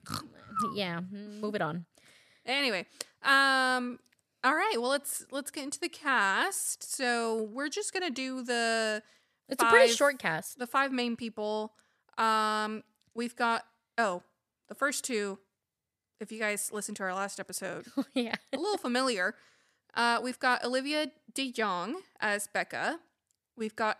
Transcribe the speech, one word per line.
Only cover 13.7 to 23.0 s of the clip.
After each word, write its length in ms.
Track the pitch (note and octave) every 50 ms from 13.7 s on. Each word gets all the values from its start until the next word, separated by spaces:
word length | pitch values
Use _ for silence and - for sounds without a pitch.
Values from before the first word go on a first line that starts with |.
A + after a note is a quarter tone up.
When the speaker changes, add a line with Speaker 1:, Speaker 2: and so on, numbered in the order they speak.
| _ _ _ _ - -
Speaker 2:
oh, 240 | A#3 G3+ F3+ F3+ - _ _ _ _ _ _ _ _ -
the 60 | G#3+
first 280 | - C4+ C#4+ C4 - -
two, 340 | - B3 G#3 G#3 G3+ G3 - _ _ _ _ _ _ _ _ _ _ _ _ _ _ _ -
if 100 | G#3+ -
you 60 | A3 A3
guys 320 | G#3+ G#3 G#3 G3+ - -
listened 240 | - G#3 G3+ - G#3 -
to 40 |
our 120 | G3 F#3 F3+
last 240 | F#3+ G3 G3 - -
episode, 460 | F#3+ - - - F#3+ E3 E3+ - - A#3+ - C#4+
Speaker 1:
<laughs> 140 | B3+ - -
Yeah. 200 | B3 A#3+ A3 - - - -
Speaker 2:
a 40 | - C4+
little 200 | E4+ G#4+ G#4 -
familiar. 560 | - C4 A#3+ B3+ C4 C4 A#3 F#3+ F3+ G3+ - - - _ _ _ _ _ _ _ _ _ -
Uh, 260 | - A#3 A#3 A#3 A3+
we've 160 | A3+ B3+ B3 -
got 260 | - B3+ B3 - -
Olivia 460 | A#3+ B3+ C4 C4 C#4+ D4+ D4+ D4+ C#4 - _ _ - -
de 160 | - C4+ B3+
Jong 500 | A#3+ - A3 G#3 F3+ F3 F3 G#3 D4+ F#4+ - _ _ -
as 260 | - G#3+ G3+ G#3 G#3
Becca. 540 | - - G3 F3 - - A#2+ D3+ G#3+ D4+ E4